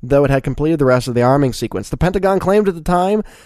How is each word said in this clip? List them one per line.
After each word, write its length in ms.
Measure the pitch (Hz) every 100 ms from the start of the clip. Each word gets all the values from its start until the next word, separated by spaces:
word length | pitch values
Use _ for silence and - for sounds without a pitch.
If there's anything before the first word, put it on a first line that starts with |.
though 220 | 127 139
it 60 | 143
had 100 | 135
completed 380 | 131 127 151 165
the 60 | 131
rest 200 | 127 123
of 80 |
the 80 | 120
arming 300 | 123 139 135
sequence. 360 | - 113 92 101
The 80 | 135
Pentagon 440 | 180 190 190 190
claimed 260 | 170 202 202
at 60 |
the 60 | 165
time 420 | 156 175 185 214 - -